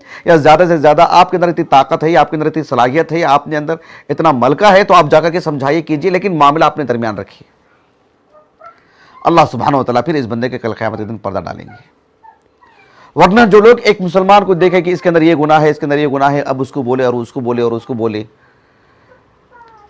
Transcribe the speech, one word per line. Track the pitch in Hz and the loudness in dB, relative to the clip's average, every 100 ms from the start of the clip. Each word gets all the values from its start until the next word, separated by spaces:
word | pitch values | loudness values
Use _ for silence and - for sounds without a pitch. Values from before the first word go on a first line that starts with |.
| - - - | -20 -8 0
या | 165 | 2
ज़्यादा | 147 160 180 | 4 4 4
से | 165 | 2
ज़्यादा | 147 151 | 2 4
आपके | 170 170 180 185 | 4 4 2 0
अंदर | 175 | -2
इतनी | 165 165 | -2 0
ताकत | 139 143 160 | 0 2 -2
है | 156 | 0
या | 170 | 0
आपके | 143 156 | 0 -2
अंदर | 151 | -4
इतनी | 156 | -6
सलाहियत | 147 127 123 147 156 | -6 -2 -2 0 -2
है | 165 | -2
या | 160 | 0
आपने | 139 - 151 | 0 -2 -8
अंदर | 151 165 - - - | -6 -10 -12 -20 -12
इतना | 139 160 | -2 0
मलका | 131 123 147 208 | 0 0 2 4
है, | 190 | 4
तो | 202 | 4
आप | 175 147 | 2 4
जाकर | 156 165 | 2 0
के | 175 | -4
समझाइए | 165 147 135 160 | -6 -6 -4 -4
कीजिए, | 160 151 175 | -4 -4 -4
लेकिन | 180 196 165 | -4 -4 0
मामला | 143 156 151 | 2 2 0
अपने | - | -2
दरमियान | 131 120 113 98 | -6 -4 -6 -8
रखिए। | 98 _ _ _ _ _ _ _ _ _ _ 605 _ _ 679 _ _ _ _ - | -14 _ _ _ _ _ _ _ _ _ _ _ _ _ -20 _ _ _ _ -6
अल्लाह | - 170 147 | 0 2 0
सुब्हानहू | 120 - 143 | -2 -2 -2
व | |
तआला | 123 120 | 0 -2
फिर | 123 156 | -2 -4
इस | 117 | -4
बंदे | 117 123 | -6 -6
के | 127 | -6
कल | 117 | -8
क़यामत | 104 110 107 | -6 -8 -8
के | |
दिन | 107 110 | -12 -10
पर्दा | 98 95 | -8 -8
डालेंगे। | - - - - _ _ _ _ - _ _ _ _ _ _ _ - 139 | -10 -16 -18 -20 _ _ _ _ -20 _ _ _ _ _ _ _ -8 0
वरना | 175 214 226 | 2 4 4
जो | 208 | 6
लोग | 220 240 | 6 4
एक | 208 202 | 2 -2
मुसलमान | 180 190 190 202 | -2 -2 4 2
को | 190 175 | 2 0
देखें | 180 180 | 2 0
कि | 170 | -2
इसके | 175 180 | -2 0
अंदर | 170 | 2
ये | 160 156 | 2 2
गुनाह | 151 156 | 2 2
है, | 151 | 2
इसके | 151 151 | -2 -2
अंदर | 143 | -2
ये | 147 | -2
गुनाह | 135 139 | 0 0
है, | 143 | -2
अब | - 131 | -4 -6
उसको | 131 143 | -6 -6
बोले | 120 131 | -4 -2
और | 127 120 | -2 -2
उसको | 117 139 | -6 -8
बोले | 120 120 | -6 -2
और | 120 | -2
उसको | 117 - | -4 -8
बोले, | 120 113 104 110 _ _ _ _ _ _ _ _ 508 _ _ _ 480 - _ | -6 -6 -6 -12 _ _ _ _ _ _ _ _ _ _ _ _ -20 -20 _